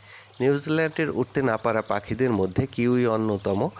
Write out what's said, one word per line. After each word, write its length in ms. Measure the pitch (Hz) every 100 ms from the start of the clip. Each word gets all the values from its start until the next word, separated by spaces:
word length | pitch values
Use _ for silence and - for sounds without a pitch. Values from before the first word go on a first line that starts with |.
| - - - -
নিউজিল্যান্ডের 720 | 127 143 151 156 160 165 156
উঠতে 320 | 101 127 147
না 160 | 131 110
পারা 240 | 117 110
পাখিদের 480 | - 104 - 113 127
মধ্যে 380 | 104 95 92 135
কিউই 400 | - 120 123 120
অন্যতম। 600 | 110 110 101 101 98 156